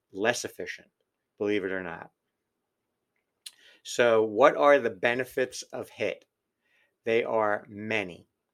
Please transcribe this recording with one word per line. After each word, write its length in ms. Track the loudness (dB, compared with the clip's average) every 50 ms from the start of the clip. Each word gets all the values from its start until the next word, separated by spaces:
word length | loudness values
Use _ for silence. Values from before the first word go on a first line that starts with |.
| _ _ -8
less 320 | -2 0 0 0 -2 -6
efficient, 460 | -10 -12 -12 -12 -12 -14 -16 -20 _ _ _ _ _ _ _ _ _ _ -6
believe 260 | -4 -2 -2 -2 -2
it 80 | -4 -6
or 100 | -6 -8
not. 280 | -10 -12 -12 -16 -18 _ _ _ _ _ _ _ _ _ _ _ _ _ _ _ _ _ _ _ _ _ _ _ _ _ _ _ -20 -20 _ _ -20 -20 _ _
So 380 | -6 0 2 4 4 4 4 2
what 300 | 2 4 4 4 6 6
are 240 | 6 6 6 6 6
the 120 | 4 0
benefits 720 | -4 -2 -2 -2 0 -2 -4 -4 -4 -4 -4 -4 -4 -10 -14 -12 -12
of 160 | -12 -12 -12
hiit? 360 | -8 -6 -6 -6 -6 -8 -14 _ _ _ _ _ _ _ _ _ _ _ _ _ _ _ _
They 180 | 0 0 0 0
are 400 | 0 0 0 0 0 0 -2 -6 -12
many. 560 | -14 -12 -8 -4 -4 -4 -4 -6 -10 -16 -20 _ _ _ _ _